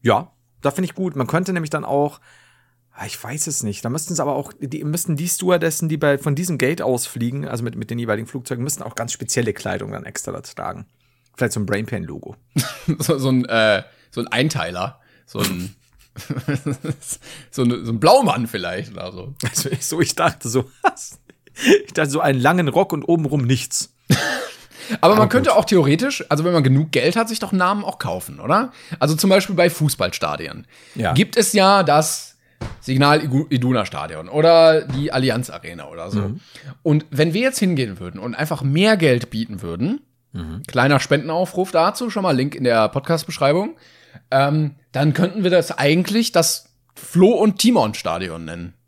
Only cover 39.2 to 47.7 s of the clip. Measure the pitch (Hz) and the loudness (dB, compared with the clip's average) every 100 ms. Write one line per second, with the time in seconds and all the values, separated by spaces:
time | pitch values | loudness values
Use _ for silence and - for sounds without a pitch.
39.2 | - 110 113 98 87 85 143 269 _ _ | 0 -6 -6 -8 -8 -4 -4 -4 _ _
40.2 | _ - 80 85 - 123 135 139 - 143 | _ -10 -10 -10 -4 0 4 2 2 0
41.2 | 147 165 185 175 190 160 170 - 240 208 | 0 -2 -2 -2 0 2 2 0 -6 -2
42.2 | 190 131 139 - 123 113 107 139 - 165 | 0 0 -2 0 2 4 2 0 -2 -2
43.2 | - - 139 165 214 - _ _ _ - | -2 0 2 2 0 -8 _ _ _ -20
44.2 | _ 135 143 151 151 - _ 123 147 147 | _ 2 2 2 0 -6 _ 0 2 2
45.2 | 185 202 180 180 160 - 143 165 175 214 | 0 0 4 4 2 0 2 2 2 0
46.2 | 226 170 160 - _ _ _ - - 175 | 2 2 2 -2 _ _ _ -20 -2 6
47.2 | 185 208 214 196 220 | 6 6 2 4 4